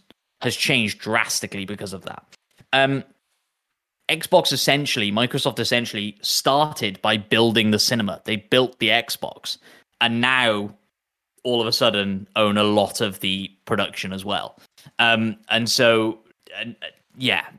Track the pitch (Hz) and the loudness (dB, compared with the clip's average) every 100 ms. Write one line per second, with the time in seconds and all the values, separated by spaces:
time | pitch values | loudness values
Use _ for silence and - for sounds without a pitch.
0 | _ _ _ _ 123 - - 131 107 - | _ _ _ _ -6 -2 0 0 0 -4
1 | 107 113 110 - 104 101 95 101 101 95 | -2 -2 0 -4 -6 -10 -10 -10 -10 -12
2 | - - - - _ _ _ 135 135 135 | -14 -16 -20 -20 _ _ _ 2 2 0
3 | - _ _ _ _ _ _ _ _ _ | -6 _ _ _ _ _ _ _ _ _
4 | - 160 - 180 - 131 - 143 143 123 | -6 -6 2 2 4 0 2 0 0 -2
5 | 104 104 123 139 139 113 113 120 117 107 | 0 0 0 0 -4 -2 0 0 -2 -6
6 | 104 - - - 143 139 151 147 104 95 | -8 -8 -4 0 2 2 2 -2 -6 -2
7 | 107 110 98 113 117 113 107 107 - 120 | 0 0 2 2 4 4 2 2 0 0
8 | 98 82 - 107 - 127 123 - 110 117 | -2 -6 -6 -8 0 2 2 0 0 0
9 | - - - - - - - - _ _ | -2 -8 -10 -10 -12 -12 -16 -20 _ _
10 | 117 117 123 131 120 104 101 - _ _ | 0 2 0 2 2 0 -4 -12 _ _
11 | _ _ _ _ 127 120 113 113 120 101 | _ _ _ _ -2 0 0 2 2 2
12 | 98 95 104 107 107 104 104 104 95 - | -2 -4 -4 0 2 4 4 4 2 0
13 | 107 95 95 95 98 - - 107 95 - | -4 -4 -6 -6 -8 -14 -4 -2 -2 -6
14 | 95 95 101 95 - - _ _ - - | -8 -8 -6 -6 -6 -14 _ _ -18 0
15 | 117 110 113 104 - 113 113 - 120 113 | 2 4 0 -4 -4 -2 0 4 4 4
16 | 110 - _ _ _ 98 117 110 80 - | 2 -4 _ _ _ -14 -14 -14 -18 -20
17 | _ 120 123 92 - | _ -6 -2 -2 -4